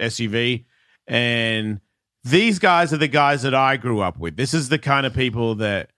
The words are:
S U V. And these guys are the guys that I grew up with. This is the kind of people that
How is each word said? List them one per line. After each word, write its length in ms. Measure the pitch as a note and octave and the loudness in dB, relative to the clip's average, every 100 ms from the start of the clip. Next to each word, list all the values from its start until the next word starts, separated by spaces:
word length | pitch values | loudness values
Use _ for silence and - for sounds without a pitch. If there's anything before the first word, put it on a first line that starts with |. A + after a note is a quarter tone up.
S 180 | A#2 - | -6 -4
U 100 | A2+ | -4
V. 380 | A2+ A#2+ A#2+ - _ _ _ - | -2 -2 -2 -8 _ _ _ -4
And 760 | A#2+ A#2+ A#2 A2+ A2 G#2+ G2+ _ _ _ _ | -2 0 0 0 -2 -4 -8 _ _ _ _
these 340 | B2 E3 A3+ F#3 | 0 2 4 2
guys 340 | G3 F3 E3 | 4 4 2
are 60 | D#3 | 0
the 100 | D3+ | 0
guys 340 | D3 C#3+ C#3+ | 2 2 2
that 120 | C3+ | 0
I 220 | C3+ C3+ C3+ | 2 2 0
grew 240 | B2 G#2+ | -2 0
up 180 | F#2 - | -2 -4
with. 180 | E2 D#2 | -8 -6
This 160 | C3 | -2
is 160 | D#3+ B2+ | -2 -2
the 100 | D3 | -2
kind 280 | C#3+ C#3 C3+ | 0 0 0
of 80 | |
people 400 | C3 B2+ A2+ A2+ G#2+ | -2 -2 -2 -2 -2
that 340 | G#2+ G2 - | -2 -2 -6